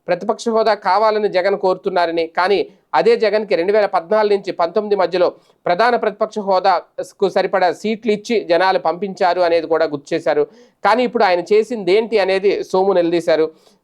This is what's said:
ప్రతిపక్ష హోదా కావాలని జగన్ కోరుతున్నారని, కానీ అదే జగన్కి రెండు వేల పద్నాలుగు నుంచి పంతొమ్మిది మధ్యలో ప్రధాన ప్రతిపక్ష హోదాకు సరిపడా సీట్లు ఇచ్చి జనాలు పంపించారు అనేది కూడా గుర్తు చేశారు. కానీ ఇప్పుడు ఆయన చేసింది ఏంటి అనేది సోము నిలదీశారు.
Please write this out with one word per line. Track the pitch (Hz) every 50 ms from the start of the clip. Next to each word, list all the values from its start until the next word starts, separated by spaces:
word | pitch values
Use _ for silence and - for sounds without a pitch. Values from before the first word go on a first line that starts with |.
| _
ప్రతిపక్ష | - 180 175 196 214 214 - - 233
హోదా | 220 226 214 220 208
కావాలని | 208 202 190 185 208 220 214 214 208 214 190
జగన్ | 165 180 175 196 202
కోరుతున్నారని, | 196 202 185 185 185 - 196 180 175 170 170 165 170 160
కానీ | 160 - 175 180 190 202 170 139 - - _ _ _ -
అదే | 156 175 226 240
జగన్కి | 214 220 202 202 214 220 196 196
రెండు | 165 170 196 202
వేల | 220 202
పద్నాలుగు | 190 190 175 165 170 214 220 214 202 202
నుంచి | 196 196 180
పంతొమ్మిది | 170 - 170 170 170 214 208 208 202
మధ్యలో | 190 185 175 180 180 175 139 - - _ _ _ _ -
ప్రధాన | 170 175 175 226 247 240
ప్రతిపక్ష | 214 - 220 208 - 220 214 - 220
హోదాకు | 196 196 185 185 - 196 175 160 - _ _ - 170 - - - 196 185
సరిపడా | - 196 185 185 202 185 180 175
సీట్లు | 156 - - 214 226 208 240 220
ఇచ్చి | 208 208 208 - 233 202
జనాలు | - 165 170 165 185 190 190 175
పంపించారు | - 160 165 175 202 196 180 - 190 175 175 180
అనేది | 175 165 170 170 160
కూడా | 165 160 156 160
గుర్తు | 156 147 139 - - 165
చేశారు. | 156 - 170 147 147 147 - - - - _ _ _ -
కానీ | 202 220 247 247
ఇప్పుడు | 208 - 233 214
ఆయన | 185 175 180
చేసింది | 175 - 208 214 220 220 247 214 190 175
ఏంటి | 190 220 233 202 226 202
అనేది | 185 190 190 190 196 196 160 - -
సోము | - - 190 190 202 190
నిలదీశారు. | 175 170 165 175 170 165 170 160 156 160 156 - _ _ _ _ _